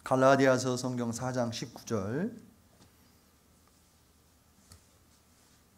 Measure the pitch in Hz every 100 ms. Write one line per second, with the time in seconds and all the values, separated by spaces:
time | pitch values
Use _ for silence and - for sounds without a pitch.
0 | - 131 131 139 135 127 123 123 127 123
1 | 120 113 127 127 117 113 139 - - 113
2 | 95 127 214 - - _ _ _ - _
3 | _ _ _ _ _ _ _ _ _ _
4 | _ _ _ _ _ _ _ - _ _
5 | _ _ _ _ _ _ _